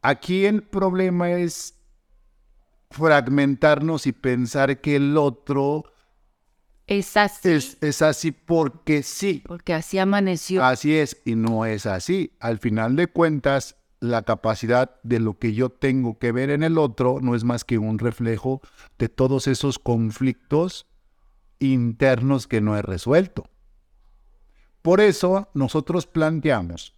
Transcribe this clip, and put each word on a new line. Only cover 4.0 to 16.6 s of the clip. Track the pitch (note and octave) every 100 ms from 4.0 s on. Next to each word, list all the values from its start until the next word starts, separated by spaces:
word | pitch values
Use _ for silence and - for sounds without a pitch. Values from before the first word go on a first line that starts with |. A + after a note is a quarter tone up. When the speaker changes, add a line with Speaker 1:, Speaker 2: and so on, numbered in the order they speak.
| C#3
Speaker 1:
y |
pensar | A#2+ C3 B2 A#2+ C#3+ C3+ C#3
que | - C#3+
el | C#3+ D3+
otro | C#3+ B2 - C#3 C#3 D3+ - _ _ _ _ _ _ _ _ _ -
Speaker 2:
Es | G3+ F#3 G#3+
así. | G3+ - F#3
Speaker 1:
es, | D#3+ C3 -
es | - C#3
así | D#3 C#3+ D#3+
porque | - - E3 D3 - - D3+
sí. | C3+ - G3 D#3 -
Speaker 2:
Porque | F3 - E3
así | - F#3+
amaneció. | F#3+ G3+ G3 F3 - F#3
Speaker 1:
Así | B2+ B2+ D3 D#3
es, | C#3+ -
y | - A2+
no | A2+ A2+ A2+
es | G#2+ G#2+
así. | F#2+ - F#3+ E3+ _
Al | A#2 A2+
final | A#2+ G#2+ A2+ C#3
de | F3
cuentas, | - E3 D3+ C#3 C#3 - _ _ _
la | A#2 A#2
capacidad | G#2+ A2 A2+ A2 A2+ B2 B2+ _
de | A#2 A#2+
lo | A2 G#2
que | A#2+
yo | G#2+ B2+
tengo | _ C#3 C3 B2 G#2+
que | A#2+
ver | A#2+ C3+
en | D3